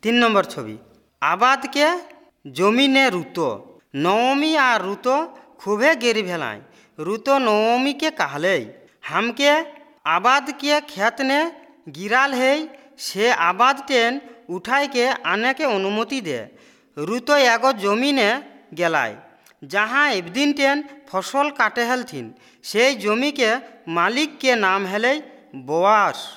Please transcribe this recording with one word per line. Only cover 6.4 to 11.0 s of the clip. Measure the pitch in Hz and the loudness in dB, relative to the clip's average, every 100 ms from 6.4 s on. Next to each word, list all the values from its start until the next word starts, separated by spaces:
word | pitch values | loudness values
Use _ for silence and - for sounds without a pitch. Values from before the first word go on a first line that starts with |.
| 131 107 127 _ _ - | -6 -10 -16 _ _ -12
রুতো | 156 220 247 277 | -6 -6 0 2
নবমীকে | 247 208 220 240 262 277 311 | 2 2 2 2 0 -2 -4
কাহলেই, | 311 143 139 175 180 107 - _ _ | -2 -4 -2 0 0 -2 -16 _ _
"হামকে | - 160 226 240 285 294 320 - - _ | -6 -4 -2 0 2 2 0 -14 -20 _
আবাদকে | 151 170 214 269 269 285 285 294 294 | -2 0 4 2 0 -8 0 -2 -2
খেত | 185 | -2